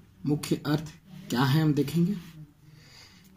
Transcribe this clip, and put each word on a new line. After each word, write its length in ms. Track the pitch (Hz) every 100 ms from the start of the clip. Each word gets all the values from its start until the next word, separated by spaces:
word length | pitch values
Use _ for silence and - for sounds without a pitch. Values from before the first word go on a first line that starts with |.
| - - 143
मुख्य 360 | 147 - - 139
अर्थ 180 | 151 - - - - -
क्या 120 | 120
हैं, 200 | 135 156
हम 120 | 156
देखेंगे। 420 | 139 139 165 180 202 - - - _ - - - - - - -